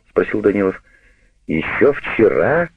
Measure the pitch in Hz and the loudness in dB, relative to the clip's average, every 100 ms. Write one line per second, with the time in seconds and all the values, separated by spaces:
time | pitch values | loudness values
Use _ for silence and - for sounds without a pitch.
0 | _ - - 110 104 101 95 - _ _ | _ -4 -2 0 0 2 -2 -4 _ _
1 | _ _ _ _ - 80 - - 143 135 | _ _ _ _ -6 -4 -4 0 0 0
2 | - - 104 65 95 160 170 | -4 2 2 2 0 0 -4